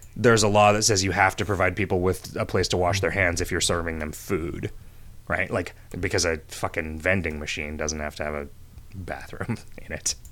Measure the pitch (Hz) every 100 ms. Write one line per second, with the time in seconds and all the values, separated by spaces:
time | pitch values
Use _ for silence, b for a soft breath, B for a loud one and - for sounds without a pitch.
0 | - - 120 113 104 104 104 104 110 101
1 | 95 92 95 - 95 95 92 90 95 95
2 | 92 90 - - 107 95 90 92 87 98
3 | 92 92 90 82 87 85 - 87 82 80
4 | 78 76 - 90 82 - - - b b
5 | b - - 85 95 98 90 b b 92
6 | 90 98 85 80 - - 92 - 80 78
7 | 82 95 80 76 76 - 76 78 78 78
8 | 76 - 76 76 71 - - - - 95
9 | 80 69 - - 92 113 - - - 78
10 | - - -